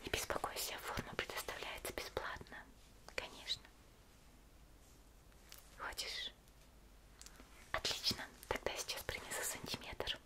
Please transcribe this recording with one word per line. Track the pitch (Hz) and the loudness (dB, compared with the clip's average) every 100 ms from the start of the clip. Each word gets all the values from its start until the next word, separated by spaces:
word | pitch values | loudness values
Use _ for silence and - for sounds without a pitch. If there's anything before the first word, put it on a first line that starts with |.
Не | - | 4
беспокойся, | - - - - - - - | 4 6 4 4 2 2 2
форма | - - - | 2 2 2
предоставляется | - - - - - - - - | 4 4 4 0 0 -2 -2 0
бесплатно. | - - - - - - - - - - - - | 0 2 2 2 -2 -6 -8 -10 -14 -16 -12 -2
Конечно. | - - - - - - - - - - - - - - - - - - - - - - - - - - - | 0 0 -4 -2 -2 -2 -16 -16 -16 -18 -16 -16 -16 -16 -16 -16 -16 -16 -16 -16 -16 -16 -16 -12 -12 -12 -4
Хочешь? | - - - - - - - - - - - - - - - - - - - | -2 0 0 2 0 -4 -16 -16 -16 -16 -16 -16 -16 -12 -12 -12 -14 -14 4
Отлично. | - - - - - - - - | 6 6 6 6 4 2 -6 4
Тогда | - - | 4 6
я | - | 2
сейчас | - - | 2 0
принесу | - - - - | 0 0 2 2
сантиметр. | - - - - - - - - | 2 2 0 0 -2 0 2 2